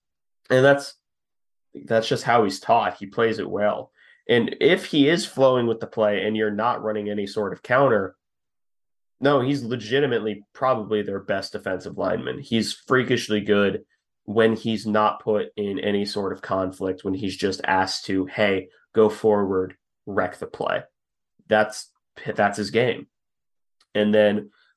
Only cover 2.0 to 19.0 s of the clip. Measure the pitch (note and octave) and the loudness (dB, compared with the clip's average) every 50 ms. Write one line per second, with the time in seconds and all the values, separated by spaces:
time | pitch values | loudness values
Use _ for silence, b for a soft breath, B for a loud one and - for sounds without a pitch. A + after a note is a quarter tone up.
2 | A2 - C3+ A2+ - B2 A#2+ A#2+ G#2+ F#2+ F#2+ - - - A#2 A2+ G#2 F#2 - - | 2 0 -2 -2 0 2 2 2 2 2 -2 -4 0 2 2 2 2 0 -4 -8
3 | G2+ G2 - A#2 A2+ A2+ G#2+ G2+ - - F#2 G2 G#2 G#2 G#2 - - - _ b | -12 -8 -2 0 0 0 0 -2 -6 -6 -2 -2 0 0 0 -2 -6 -12 _ b
4 | b b b b b b - A#2 - - - - - C#3+ - G#3 - - - D3 | b b b b b b 2 2 2 0 0 2 4 4 4 2 0 0 2 4
5 | C#3 D3 E3+ F#3 G#3 - - C3+ C3+ C3 B2+ B2+ A#2 A#2 A2+ A2 G#2+ - - A2+ | 4 4 4 2 0 -4 0 4 4 4 4 4 2 0 -2 -4 -6 -6 -2 0
6 | G#2+ G#2 G#2 F#2 F#2+ G#2+ A2 G#2+ A2 G#2+ G#2 G#2 A2+ B2 A#2+ A2 G#2+ A2 G#2+ G#2+ | 0 2 2 0 0 -2 0 0 0 -2 -2 0 0 -2 -2 -2 -4 -4 -4 -4
7 | G#2 G#2 G#2 G#2+ G2+ G2 - G#2+ G#2 F#2+ F#2 - - - B2 C3 C#3 C3 A2 G2+ | -4 -6 -6 -6 -6 -6 -4 -4 -4 -4 -6 -8 -4 0 2 4 4 4 4 2
8 | F#2+ F#2 - _ _ _ _ _ _ _ _ _ _ _ _ _ _ _ _ _ | 0 -2 -8 _ _ _ _ _ _ _ _ _ _ _ _ _ _ _ _ _
9 | _ _ _ - C3 C#3 D3 C3 B2 C3+ C#3+ C3+ A#2 A2 B2 A#2 G#2 G#2+ B2+ C#3 | _ _ _ 0 2 2 2 2 2 0 -2 -2 -4 -6 -6 -6 -4 -2 0 0
10 | D3 C3 A#2+ A2 G#2+ A2 G2+ G2 - _ - - C3 C3 B2+ A2+ G#2 G2 G#2+ G#2 | 0 0 0 -2 -2 -4 -6 -8 -12 _ -8 -2 0 0 0 0 -2 -2 -2 -2
11 | G2 G2 G2 F#2+ G2 - G2+ F#2+ F#2+ - - G2+ - G2 F#2 F2+ F#2+ G2 - - | -2 -4 -6 -6 -4 -4 -4 -4 -6 -8 -10 -8 -6 -6 -6 -6 -6 -8 -6 -4
12 | G2 F#2 F2+ F2+ - - - - - - A#2 A2+ G2+ - - - _ - C3 B2+ | -2 -2 -2 -2 -4 -6 -8 -8 -4 -2 0 0 0 -2 -6 -8 _ 0 2 2
13 | A#2+ A2+ B2 - - - G#2+ G#2 G2+ G#2+ G#2 G2+ G2+ G2 F#2+ - - b b b | 2 2 0 -2 0 -2 -2 0 2 2 2 4 4 2 0 -2 -8 b b b
14 | b _ _ _ _ - G2+ A2+ A2+ A2+ A2 G#2+ - A#2 A2 G2+ G2+ G#2+ G#2 G#2+ | b _ _ _ _ -4 0 2 2 2 2 0 -2 -4 -4 -4 -2 0 2 2
15 | G#2+ G#2+ - - - A2 G#2+ G#2 F2+ - - G#2 G#2 G2+ F#2+ F#2+ - G#2 G2+ G2+ | 2 2 0 -2 -2 -2 0 0 -2 -4 -6 -6 -6 -4 -4 -4 -2 -2 -2 -2
16 | G2+ G2+ - G#2 G2 F#2+ F#2+ - - - F#2+ F#2+ F#2+ F#2 F#2 - F#2+ F#2+ F#2 - | -2 -4 -4 -4 -4 -6 -6 -8 -6 -4 -2 -2 -2 -4 -6 -6 -6 -6 -6 -4
17 | - G2 F#2+ F#2 - F#2+ F2+ - A2 G2 F#2 - - - F#2+ F#2+ F#2+ F#2 - - | -6 -6 -6 -4 -6 -6 -4 -4 -4 -4 -4 -4 -2 0 0 0 0 0 -4 -8
18 | - - G2 F#2+ F#2 - - - G#2+ G2+ F#2+ F#2 F#2 - b b b b b A2+ | -6 -4 -2 -2 -2 -2 -2 0 0 0 0 -2 -4 -8 b b b b b 4